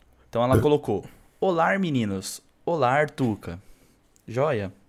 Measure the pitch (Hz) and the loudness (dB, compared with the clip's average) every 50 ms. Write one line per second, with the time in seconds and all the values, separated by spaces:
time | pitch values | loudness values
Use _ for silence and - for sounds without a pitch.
0 | - _ _ _ _ _ - 113 120 123 131 113 123 147 147 147 - - 104 90 | -20 _ _ _ _ _ -2 0 2 4 4 4 4 4 2 2 0 -2 -4 -4
1 | - - - - - _ _ _ - 190 175 165 165 180 196 196 190 165 143 123 | -6 -10 -18 -20 -20 _ _ _ -2 0 0 2 2 0 0 0 0 0 0 0
2 | 110 101 98 95 98 - - - - _ _ _ _ - 170 156 127 120 131 147 | 0 -2 -4 -6 -6 -10 -12 -14 -16 _ _ _ _ -4 0 2 2 2 2 2
3 | 151 143 - - 135 117 104 - - 87 85 95 - - - - _ _ _ _ | 0 0 -2 -2 -2 -2 -2 -4 -6 -12 -14 -14 -16 -20 -20 -20 _ _ _ _
4 | _ _ _ _ _ - 110 123 143 160 135 104 98 92 - - _ | _ _ _ _ _ -8 -4 -2 0 0 0 -2 -4 -6 -10 -14 _